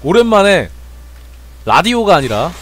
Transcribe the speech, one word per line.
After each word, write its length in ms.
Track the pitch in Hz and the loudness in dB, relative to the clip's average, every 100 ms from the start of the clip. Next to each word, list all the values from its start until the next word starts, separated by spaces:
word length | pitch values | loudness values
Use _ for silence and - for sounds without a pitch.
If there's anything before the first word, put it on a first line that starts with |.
오랜만에 640 | 147 208 233 214 202 185 104 - - - - - - - - - | 0 0 2 2 2 0 -2 -12 -20 -20 -20 -20 -20 -20 -20 -14
라디오가 540 | - 117 196 240 208 165 | -2 0 0 -2 2 0
아니라, 340 | 131 107 147 175 | 0 -4 -6 -8